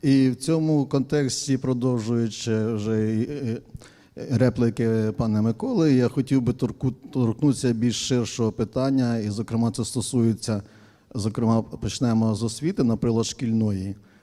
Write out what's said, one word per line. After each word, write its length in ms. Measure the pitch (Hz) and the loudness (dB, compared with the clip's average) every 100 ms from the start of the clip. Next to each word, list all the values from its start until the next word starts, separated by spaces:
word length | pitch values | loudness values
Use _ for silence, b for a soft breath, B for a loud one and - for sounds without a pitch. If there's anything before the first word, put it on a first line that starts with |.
І 280 | 151 135 131 | 4 4 4
в 60 | 123 | 0
цьому 500 | - 160 156 151 135 | -2 0 2 2 2
контексті, 720 | 143 131 147 139 - - 131 | -2 0 0 0 -4 -2 -2
продовжуючи 1080 | 131 123 127 123 107 120 113 104 - 110 110 | 0 0 0 0 0 0 0 -4 -2 0 0
вже 500 | 110 104 110 107 110 | -2 -2 0 0 0
і, 60 | |
і, 360 | 127 147 131 117 - - b b b - 123 | -2 -4 -6 -6 -10 -20 b b b -14 -2
репліки 800 | 127 127 117 117 113 113 113 110 107 | 2 2 2 0 2 0 2 0 -2
пана 240 | 113 107 | 0 2
Миколи, 520 | 110 113 247 233 160 | 2 0 -2 2 4
я 140 | 131 120 | 4 4
хотів 340 | - 131 135 | 0 0 0
би 120 | 120 | 0
торку-, 380 | 120 120 - 131 | -2 -4 -2 -4
торкнутися 840 | 113 - 135 117 107 147 120 131 | -4 -8 0 0 2 2 2 0
більш 340 | 113 120 110 - | 2 0 0 0
ширшого 440 | 127 113 - 113 | 0 0 0 -2
питання, 680 | 104 113 - 131 135 120 117 | 0 -4 -2 0 2 2 0
і, 120 | 104 | -2
зокрема, 420 | 101 113 117 117 | -4 -4 0 0
це 140 | - 113 | -2 -4
стосується, 800 | 123 110 127 113 107 - 107 101 b b b b - | -4 -2 2 2 2 -2 -4 -6 b b b b -4
зокрема, 460 | 107 110 113 113 | -4 0 2 2
почнемо 720 | 110 - 107 - 123 113 113 101 | 0 -8 -8 -2 0 2 2 0
з 80 | |
освіти, 400 | 113 - 156 202 | -4 -4 -4 0
наприклад, 420 | 127 110 120 113 113 | 0 2 0 0 -2
шкільної. 720 | - 120 113 110 95 95 98 b b | -4 -2 0 0 -2 -6 -10 b b